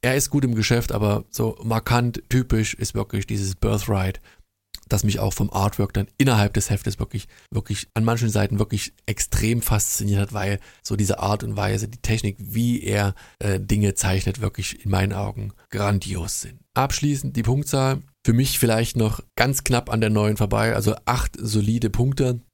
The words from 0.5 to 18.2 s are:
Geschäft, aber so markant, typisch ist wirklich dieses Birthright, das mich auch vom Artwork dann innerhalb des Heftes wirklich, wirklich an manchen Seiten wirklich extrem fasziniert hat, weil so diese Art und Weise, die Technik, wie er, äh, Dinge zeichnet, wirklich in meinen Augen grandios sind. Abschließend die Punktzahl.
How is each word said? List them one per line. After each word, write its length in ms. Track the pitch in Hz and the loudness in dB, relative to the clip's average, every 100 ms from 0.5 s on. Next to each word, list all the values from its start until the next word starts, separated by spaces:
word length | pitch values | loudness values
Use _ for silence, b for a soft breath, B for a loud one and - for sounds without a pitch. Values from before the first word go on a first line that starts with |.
| 113 | 0
Geschäft, 380 | 104 120 120 | 2 2 2
aber 320 | 104 104 104 - | 0 2 0 -4
so 280 | - 113 110 | -4 -2 -2
markant, 600 | 113 113 - 120 120 120 - | -2 -2 2 2 2 -4 0
typisch 460 | 127 127 110 107 - | 0 2 0 0 -2
ist 200 | 113 - | -6 -4
wirklich 320 | 104 107 98 | -4 -4 -4
dieses 280 | 101 98 92 | -4 -4 0
Birthright, 680 | 110 107 101 101 95 - b b _ _ _ - - | 0 0 0 0 0 -4 b b _ _ _ -20 -2
das 160 | 104 | 0
mich 160 | 101 98 | 0 0
auch 140 | 95 | -2
vom 160 | 90 - | 0 -2
Artwork 440 | 95 98 - 101 | 2 0 0 -2
dann 120 | - 98 _ | -2 -4 _
innerhalb 340 | 135 113 104 | 2 4 4
des 160 | - - | 2 0
Heftes 300 | 98 - 104 | -2 -2 -6
wirklich, 280 | - 104 - B B | -6 -6 -12 B B
wirklich 380 | 117 - 107 - - | -6 -4 -6 -6 -2
an 80 | |
manchen 260 | 113 117 113 | 0 2 0
Seiten 300 | 104 101 98 | 2 0 0
wirklich 340 | 107 107 - _ - | 0 -2 -6 _ -10
extrem 560 | 104 - 110 113 117 | -6 -2 0 2 0
fasziniert 580 | - 107 - - 101 101 | 2 0 2 -2 0 0
hat, 120 | 101 | 0
weil 260 | 104 95 101 B B | -2 -2 -4 B B
so 120 | - 104 | -6 -2
diese 220 | 98 - | 0 0
Art 260 | 95 104 | 0 -2
und 140 | 113 101 | -4 -4
Weise, 300 | 101 104 107 | -2 -2 -4
die 100 | 120 | -6
Technik, 380 | - 113 104 101 | -2 0 0 -4
wie 460 | 101 110 120 120 | -6 -2 0 0
er, 320 | 95 101 101 98 B B | 0 0 0 -2 B B
äh, 200 | 101 95 | -2 -2
Dinge 360 | 98 107 104 95 | 0 2 2 2
zeichnet, 460 | 101 95 - 95 | 0 0 0 -2
wirklich 440 | 104 - - - 101 | -4 -4 -8 -6 -2
in 60 | |
meinen 220 | 95 95 | 0 0
Augen 400 | 98 101 101 101 - b | 0 -4 -6 -10 -10 b
grandios 680 | 101 101 101 92 87 85 - | -2 0 0 0 -6 -6 -6
sind. 180 | - - _ - | -8 -14 _ -2
Abschließend 600 | 139 - 147 139 135 120 | 0 0 0 0 -2 -2
die 60 | |
Punktzahl. 640 | 110 131 147 139 131 135 - _ | 0 0 0 2 2 0 -4 _